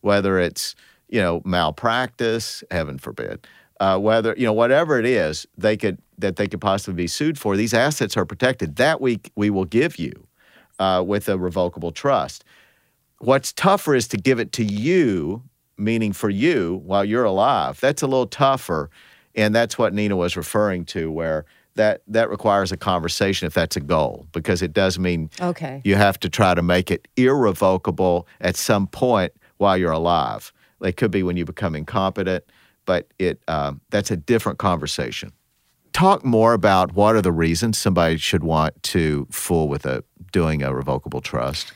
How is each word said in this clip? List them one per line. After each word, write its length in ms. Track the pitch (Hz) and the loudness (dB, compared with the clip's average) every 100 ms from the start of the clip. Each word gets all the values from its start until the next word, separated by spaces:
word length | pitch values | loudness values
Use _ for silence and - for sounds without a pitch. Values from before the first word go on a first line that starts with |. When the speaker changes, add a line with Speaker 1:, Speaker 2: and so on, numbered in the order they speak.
Speaker 1:
whether 380 | 104 101 98 95 | 2 2 2 2
it's, 360 | 87 82 - - _ _ _ | 0 -2 -10 -12 _ _ _
you 120 | 117 | -2
know, 200 | 90 85 | 0 -2
malpractice, 1200 | 95 90 78 76 117 117 123 - 117 113 110 - - | -2 0 0 0 -2 -2 -4 -4 -2 -2 -6 -12 -8
heaven 280 | 87 76 65 | -6 -6 -8
forbid, 480 | - - 52 - - _ _ _ | -12 -10 -10 -10 -16 _ _ _
uh, 180 | 98 95 | 0 2
whether, 340 | 104 113 110 - | 2 2 0 0
you 80 | 120 | 0
know, 80 | |
whatever 460 | 107 117 135 165 135 | 2 4 4 4 2
it 60 | 117 | 2
is 400 | 120 80 78 - - | 2 0 -4 -10 -2
they 200 | 107 110 | 0 0
could, 220 | 104 92 _ - | -2 -6 _ -6
that 200 | 95 90 | -4 -2
they 100 | 101 | -4
could 140 | 95 | -2
possibly 340 | 104 98 - 90 | 0 0 -2 -4
be 120 | 87 | -4
sued 300 | - 151 151 | -2 -4 -2
for. 180 | 107 98 | -2 0
These 200 | 113 113 | 0 2
assets 420 | 135 151 107 - | 2 0 -2 -2
are 80 | 92 | -4
protected. 520 | - 127 - 82 71 | 0 -2 0 -6 0
That 220 | 143 160 | 0 2
we, 200 | 131 113 - - | -2 -2 -6 -2
we 160 | 104 | 0
will 140 | 98 92 | 0 0
give 340 | 113 165 - | 0 0 -2
you, 260 | 78 - - _ _ _ _ _ | -10 -10 -20 _ _ _ _ _
uh, 240 | 95 92 92 | 2 2 2
with 240 | 101 - | -2 0
a 80 | 95 | -2
revocable 540 | 90 87 90 80 85 | -2 -2 -2 -2 -8
trust. 520 | 80 139 127 69 - _ _ _ _ _ _ _ _ | -4 0 0 -2 -10 _ _ _ _ _ _ _ _
What's 340 | 120 135 - | 2 2 2
tougher 400 | - 190 196 - | 0 2 2 2
is 140 | 135 110 | 0 0
to 100 | 107 | -2
give 220 | 110 123 | 0 0
it 120 | 104 | -2
to 100 | - | -2
you, 800 | 110 101 127 185 139 95 76 107 127 _ _ - | -2 -2 0 2 2 2 -2 -6 -12 _ _ -6
meaning 360 | 104 113 110 | -2 0 -2
for 180 | 98 110 | -2 -2
you, 500 | 98 147 151 85 92 | 0 0 0 -2 -4
while 220 | 73 98 101 | -2 0 0
you're 180 | 113 117 | 0 2
alive. 540 | 95 117 120 69 69 | 2 2 2 -2 -2
That's 220 | 131 147 | -2 0
a 60 | 139 | 0
little 180 | 131 120 | 0 -2
tougher, 640 | - 135 135 - 82 73 _ - _ _ - | 2 2 2 -2 -4 -4 _ -20 _ _ -2
and 180 | 107 | 2
that's 240 | 110 117 - | 2 0 0
what 160 | 113 | 0
Nina 220 | 101 107 95 | 0 0 0
was 200 | 87 87 | -2 -4
referring 500 | 80 107 104 90 85 | -4 0 0 -2 -6
to, 260 | 92 80 | -6 -6
where 340 | 78 82 78 76 _ _ - | -4 -4 -4 -6 _ _ 0
that, 260 | 107 101 - | 0 0 -2
that 240 | 110 113 | 0 0
requires 400 | 104 110 101 92 | 0 2 2 2
a 60 | 92 | -2
conversation 680 | 104 90 82 - 98 98 85 | 0 0 -2 0 0 0 -2
if 80 | |
that's 220 | 90 82 - | -2 -2 -4
a 40 | |
goal, 460 | 71 82 69 - - | -2 0 0 -4 -10
because 320 | 87 78 87 | -6 -2 0
it 100 | 87 | 0
does 240 | 78 95 87 | 0 0 0
mean 320 | 90 85 80 - | -2 -2 -4 -6
Speaker 2:
Okay. 420 | 180 175 156 135 | -6 -4 -8 -4
Speaker 1:
you 120 | 110 98 | 0 4
have 240 | 101 95 | 4 2
to 80 | 90 | -6
try 260 | - 98 87 | 2 2 4
to 80 | |
make 260 | 85 90 92 | 2 2 2
it 180 | 87 - - | -4 -4 2
irrevocable 1120 | 127 139 113 90 95 95 - 80 92 87 87 _ | 2 4 2 2 2 2 -2 0 2 0 -4 _
at 140 | 92 87 | -4 -4
some 320 | - 104 95 | 0 0 0
point 440 | - 127 113 90 _ _ _ | -2 0 2 0 _ _ _
while 200 | 98 92 | 2 2
you're 140 | 87 | 0
alive. 600 | 80 85 85 64 53 - _ _ _ | 0 2 2 0 -6 -12 _ _ _
It 160 | 92 90 | -6 -2
could 140 | 113 | 0
be 100 | 98 | 0
when 160 | 90 87 | 0 -2
you 80 | 80 | -6
become 300 | 82 95 78 | -6 -6 -6
incompetent, 680 | 78 - 95 92 92 90 _ _ _ _ - | -6 -2 -2 -2 -2 -4 _ _ _ _ -2
but 200 | 90 - _ | -2 -2 _
it, 200 | 92 - - | -4 -2 -6
um, 340 | 78 71 71 _ | -4 -4 -8 _
that's 180 | 104 101 | -4 -2
a 80 | 92 | -6
different 400 | - 117 107 - | 0 0 0 -2
conversation. 720 | 98 87 73 - 71 - - _ _ _ _ _ _ | 0 0 -4 -6 -6 -8 -14 _ _ _ _ _ _
Talk 300 | - 185 196 | 2 4 4
more 300 | 131 113 113 | 4 4 6
about 400 | 117 101 95 92 | 6 4 4 2
what 220 | 87 104 110 | 4 4 4
are 60 | |
the 100 | 92 | 2
reasons 460 | 82 82 82 117 107 | 2 2 2 0 0
somebody 400 | 107 90 82 80 | 0 2 2 0
should 260 | - 92 | 0 0
want 380 | 80 80 78 - | 2 0 0 -2
to 440 | - 95 80 73 67 | -4 0 0 0 -4
fool 360 | - - 85 78 | -8 -2 0 0
with 180 | 69 67 | -2 -4
a, 180 | 65 - _ 92 | -6 -8 _ -4
doing 300 | 92 80 78 | 0 0 0
a 120 | 67 | -2
revocable 480 | 65 67 65 - 65 | -4 -2 -4 -4 -10
trust. 520 | - - 62 - - | -6 -4 -4 -6 -10